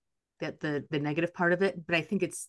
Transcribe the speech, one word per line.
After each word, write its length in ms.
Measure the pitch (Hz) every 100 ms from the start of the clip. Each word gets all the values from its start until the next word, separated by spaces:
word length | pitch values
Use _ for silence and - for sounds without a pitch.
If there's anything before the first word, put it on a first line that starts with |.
| _ _ _ _
that 180 | 160 143
the, 240 | 156 143 131
the 80 | 151
negative 320 | 147 151 170
part 180 | - 175
of 100 | 175
it, 240 | 196 175 -
but 80 | 170
I 60 |
think 200 | - 196
it's 260 | 165 -